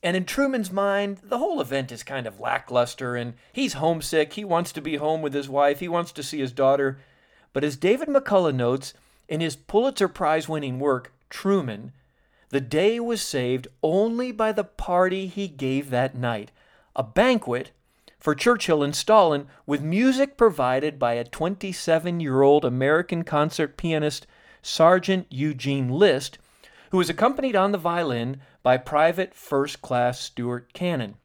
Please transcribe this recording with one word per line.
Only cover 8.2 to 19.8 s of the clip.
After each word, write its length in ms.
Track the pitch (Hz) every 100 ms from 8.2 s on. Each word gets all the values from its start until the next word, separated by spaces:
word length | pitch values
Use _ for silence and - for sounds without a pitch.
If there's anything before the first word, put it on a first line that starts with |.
| 269 202 170 131
notes 380 | 120 135 135 - _ _ _
in 140 | 156
his 160 | 165 139
Pulitzer 500 | - 208 262 262 190
Prize-winning 720 | - 165 160 156 156 143 127
work, 320 | 143 131 - _ _
Truman, 600 | - 196 196 131 104 127 - _ _ _ _ _
the 140 | 139
day 360 | 123 151 196 233
was 200 | 233 226
saved 460 | - 139 123 127 127 _
only 480 | 156 180 226 233 254
by 220 | 214 220
the 100 | 208
party 640 | 196 - - 180 185 190 190
he 220 | 202 196
gave 400 | 143 131 135 143
that 260 | 123 131 131
night, 380 | 123 113 107 _ _ _ _ -
a 80 |
banquet 680 | 110 180 240 240 - 123 - _ _ _ _ _
for 160 | -
Churchill 480 | 143 240 240 - 156
and 140 | 143 147
Stalin, 520 | - 220 175 147 139 _ -
with 160 | 143